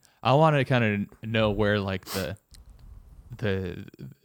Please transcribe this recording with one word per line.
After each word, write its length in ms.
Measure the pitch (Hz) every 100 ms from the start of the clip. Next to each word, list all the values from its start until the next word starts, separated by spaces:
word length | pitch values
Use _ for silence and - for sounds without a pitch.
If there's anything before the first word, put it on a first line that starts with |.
| _ -
I 100 | 113
wanna 320 | 139 156 147 127
kinda 400 | 127 110 104 101 -
know 300 | 113 113 110
where, 280 | 104 104 104
like, 260 | 98 95 -
the, 300 | 98 92 101 _ - - - - - - - - 117
the, 480 | 107 95 92 - - - 135 -